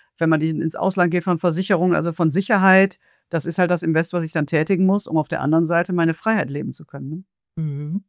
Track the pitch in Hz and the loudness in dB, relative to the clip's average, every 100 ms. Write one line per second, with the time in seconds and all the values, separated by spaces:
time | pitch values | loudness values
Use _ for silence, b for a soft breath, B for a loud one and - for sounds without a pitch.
0 | b - 165 156 156 156 160 - 190 190 | b -2 2 2 2 -2 -4 -2 -2 0
1 | 175 175 185 170 180 160 196 175 180 170 | 0 0 -2 0 0 -2 0 0 2 0
2 | 165 165 160 160 196 202 190 190 196 - | -2 0 0 0 0 2 6 6 4 -2
3 | _ _ - 165 175 165 175 175 165 160 | _ _ -6 -4 -4 0 0 0 0 0
4 | 165 175 160 160 147 156 165 185 190 202 | 0 -4 -4 -4 0 0 0 2 2 2
5 | - 156 147 - 139 160 165 170 175 180 | 0 -2 0 -2 0 2 2 0 0 0
6 | 165 160 220 214 139 143 139 131 156 139 | 0 0 -2 0 -2 -4 -8 -10 -16 -12
7 | 139 165 - _ _ - 156 143 147 190 | -10 -10 -12 _ _ -8 -6 -6 -6 -8